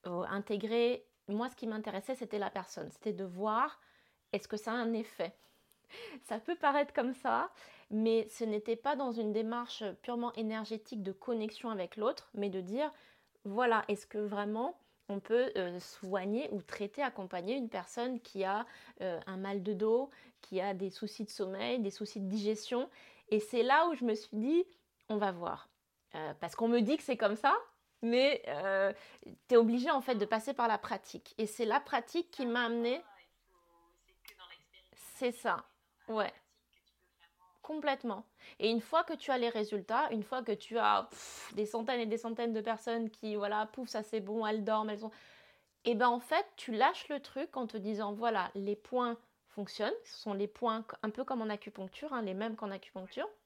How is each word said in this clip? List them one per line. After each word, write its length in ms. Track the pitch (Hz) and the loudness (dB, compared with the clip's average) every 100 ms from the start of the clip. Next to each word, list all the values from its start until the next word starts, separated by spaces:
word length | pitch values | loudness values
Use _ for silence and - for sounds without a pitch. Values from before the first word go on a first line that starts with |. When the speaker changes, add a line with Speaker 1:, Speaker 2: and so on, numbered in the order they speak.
| 180 | -4
Speaker 1:
euh, 160 | 175 | -4
intégrée, 800 | - 196 202 208 214 233 233 247 - _ - | -2 -4 -2 -2 0 2 4 2 -6 _ -4
moi, 200 | 208 247 | -2 -2
ce 60 | - | -4
qui 100 | 226 | -6
m'intéressait, 480 | 214 214 196 208 | -4 -4 -6 -4
c'était 240 | 262 214 208 | -6 -4 -2
la 100 | 196 | -2
personne. 400 | 196 180 - 156 | -4 -8 -10 -12
C'était 220 | - 214 | -6 -6
de 120 | 185 | -4
voir, 540 | 190 175 214 220 285 - _ _ _ _ _ | -6 -2 0 2 0 -2 _ _ _ _ _
est-ce 160 | 196 - | -6 -4
que 80 | 214 | -6
ça 160 | 226 | -2
a 20 | |
un 200 | 240 226 | 0 0
effet ? 420 | 226 220 - 175 - _ _ _ _ _ - 466 285 | 0 -4 -4 -6 -6 _ _ _ _ _ -16 -14 -14
Ça 140 | - 226 | -8 -6
peut 180 | 269 349 | -4 2
paraître 360 | 294 285 285 | 4 4 2
comme 220 | - 247 | 2 0
ça, 360 | 254 - 233 339 - - - - | 0 2 2 0 -6 -20 -20 -4
mais 380 | 214 220 226 220 | 2 6 4 2
ce 140 | - | -4
n'était 320 | 226 208 214 226 | -2 0 0 0
pas 200 | 277 294 | 0 0
dans 160 | 262 | 0
une 200 | 233 214 | 0 0
démarche 520 | 214 220 240 240 - 208 180 | 0 0 -4 -6 -6 -6 -6
purement 300 | - 240 240 | -4 -2 -2
énergétique 680 | 226 220 220 214 220 - 226 | -2 -4 -4 -6 -8 -6 -6
de 100 | 190 | -6
connexion 580 | 190 - 233 214 - 240 | -6 -4 -2 -2 -6 -6
avec 260 | 208 175 - | -4 -4 0
l'autre, 320 | 226 302 - | 0 -2 -10
mais 160 | 208 202 | -4 -2
de 100 | 190 | -2
dire, 320 | 180 233 294 - - _ _ _ | -4 -2 -2 -4 -20 _ _ _
voilà, 400 | 208 202 247 220 - | -4 2 4 4 2
est-ce 180 | 202 - | -4 -2
que 120 | 208 | -6
vraiment 600 | 208 202 208 220 277 359 _ _ - | -2 -2 -2 -2 -2 -6 _ _ -8
on 100 | 202 | -8
peut, 300 | 196 233 262 190 | 2 4 4 2
euh, 240 | 180 175 | -2 -4
soigner 680 | - - 190 190 190 220 302 | -10 -12 -2 0 2 0 0
ou 80 | 202 | -6
traiter, 420 | - - 208 277 | -6 -6 -6 -2
accompagner 520 | 269 - 185 180 180 269 | -2 -2 -6 -4 -2 -2
une 140 | 233 | -2
personne 500 | 190 175 - 247 240 | -6 -6 -4 -2 -4
qui 240 | - 196 | -6 -4
a, 220 | 185 208 240 - - - | 0 0 -4 -12 -20 -6
euh, 180 | 185 165 - | -4 -4 -6
un 120 | 190 | -6
mal 240 | 196 202 | -4 -2
de 100 | 185 | -2
dos, 380 | 190 220 233 277 - - _ | 2 4 4 2 -8 -20 _
qui 180 | - 185 | -4 -2
a 140 | 196 | 0
des 160 | 190 190 | -2 -4
soucis 340 | - 208 - | -4 -8 -6
de 60 | 208 | -10
sommeil, 480 | - 190 190 233 247 | -4 -4 -2 -2 0
des 100 | 202 | -2
soucis 300 | 196 208 220 | -4 -8 -6
de 80 | 190 | -2
digestion ? 600 | 214 208 214 - 247 294 - - - - | 0 0 -2 -2 -2 -4 -10 -20 -20 0
Et 100 | 214 | 0
c'est 220 | 208 247 | 2 2
là 260 | 247 285 339 | 6 6 6
où 60 | |
je 100 | 302 | 2
me 100 | 240 | 0
suis 220 | 214 - 214 | 0 -2 -2
dit, 300 | 247 330 381 - _ _ - | 2 4 2 -6 _ _ -4
on 80 | 214 | 0
va 160 | 202 | 0
voir. 380 | 175 170 - - _ _ _ _ | 0 -6 -6 -10 _ _ _ _
Euh, 200 | 160 156 143 | -8 -8 -6
parce 140 | 165 | -6
qu'on 140 | - 226 | 0 4
me 120 | 233 | 4
dit 180 | 214 311 | 4 2
que 40 | |
c'est 140 | - 226 | 0 2
comme 200 | 208 214 | 2 4
ça, 180 | 277 427 - _ _ _ | 4 4 2 _ _ _
mais, 400 | 233 240 277 - - | 2 6 6 4 -2
euh, 440 | 143 190 190 196 202 - - - - - | -2 0 4 2 0 -14 -20 -18 -20 8
t'es 80 | 240 | 8
obligé 340 | 226 247 277 | 10 4 2
en 120 | 285 | 2
fait 140 | 269 226 | 2 0
de 100 | 202 | 2
passer 260 | 220 220 | 0 0
par 160 | 262 233 | 0 2
la 80 | 208 | 2
pratique. 580 | - 202 - - - - | -2 -6 -6 -16 -12 -4
Et 80 | 214 | -4
c'est 180 | - | 0
la 160 | 220 254 | 2 2
pratique 500 | - 262 233 339 339 | 2 -2 0 -4 -4
qui 140 | - | -4
m'a 220 | 247 240 233 | 0 2 2
amenée 340 | 233 233 285 | 2 0 -2
Speaker 2:
Ah, 140 | - - | -6 -20
il 280 | _ _ _ | _ _ _
faut, 400 | _ _ 170 170 _ | _ _ _ _ _
c'est 80 | _ _ - | _ _ -20
que 40 | - | -20
dans 80 | 180 | -20
l'expérience 480 | - _ - _ - - - | -20 _ -20 _ -20 -20 -2
Speaker 1:
C'est 160 | 247 | -2
ça. 320 | 240 226 175 - _ _ _ - | 0 0 0 -4 _ _ _ -4
Speaker 2:
et 60 | |
dans 60 | 220 | 0
la 60 | |
Speaker 1:
Ouais. 60 | 196 | 0
Speaker 2:
pratique 400 | - _ _ _ | -4 _ _ _
que 80 | _ _ | _ _
tu 60 | |
peux 160 | _ _ _ | _ _ _
vraiment 420 | - _ - _ | -20 _ -20 _
Speaker 1:
Complètement. 640 | - 311 294 269 240 202 - _ - - | -8 -2 0 0 -2 -6 -10 _ -20 0
Et 100 | 214 | 2
une 100 | 233 | 2
fois 240 | - 320 | 4 2
que 80 | 349 | 2
tu 160 | 311 - | -4 0
as 60 | 254 | 2
les 140 | 233 | 2
résultats, 580 | 226 208 202 185 233 302 | 0 -2 -2 0 0 2
une 120 | 226 | -2
fois 200 | 202 254 | -2 -4
que 100 | 226 | -2
tu 260 | 208 - 226 | -4 -2 2
as, 280 | 214 202 - | 6 4 2
pff, 420 | - - - - | -12 -14 -14 -8
des 120 | 196 208 | -4 -2
centaines 340 | 226 226 247 | -2 0 0
et 60 | 220 | 0
des 100 | 226 | -2
centaines 380 | 226 226 233 | -2 -2 0
de 60 | 220 | 0
personnes 480 | 220 220 247 233 226 | -2 -2 -2 -2 -2
qui, 240 | - 220 208 | -4 -4 -2
voilà, 300 | 202 214 214 | 0 0 -2
pouf, 220 | 262 240 | -4 -6
ça 140 | 214 | -4
c'est 180 | 214 220 | -2 -4
bon, 260 | 196 220 214 | -2 -2 0
elles 180 | 220 | 0
dorment, 240 | 202 214 214 | 2 2 0
elles 100 | 208 | -4
sont... 100 | 220 - - - - _ _ _ | -8 -12 -20 -20 -20 _ _ _
Et 100 | - | 0
ben 140 | 220 247 | 4 4
en 100 | 240 | 4
fait, 260 | - 320 403 - | 2 2 2 -8
tu 160 | - | -4
lâches 360 | 220 269 370 - | 4 4 4 -6
le 120 | 285 | -6
truc 340 | - 262 330 262 | -4 -6 -4 -4
en 80 | 233 | -6
te 100 | 208 | -4
disant, 360 | 202 208 208 | -4 -2 -4
voilà, 360 | 208 233 214 175 | 0 2 2 0
les 200 | 202 196 208 | -4 -2 -4
points 420 | - 254 240 233 _ _ _ | -2 0 0 -2 _ _ _
fonctionnent, 440 | - 196 - 311 453 | -10 -8 -2 -2 -2
ce 120 | - - | -6 -10
sont 140 | 220 | -4
les 140 | 196 202 | -2 -2
points 340 | - 240 220 220 | 0 0 0 -6
c-, 60 | - | -6
un 80 | 214 | -6
peu 140 | 214 | -4
comme 180 | 262 254 | -4 -2
en 80 | 220 | -2
acupuncture, 600 | 208 214 202 190 - 302 | -4 -6 -10 -10 -8 -6
hein, 80 | 254 | -4
les 100 | 208 | -2
mêmes 220 | 185 226 220 | -2 -4 -4
qu'en 140 | 208 | -8
acupuncture. 580 | 190 - 190 185 - 403 427 | -8 -10 -12 -10 -6 -8 -8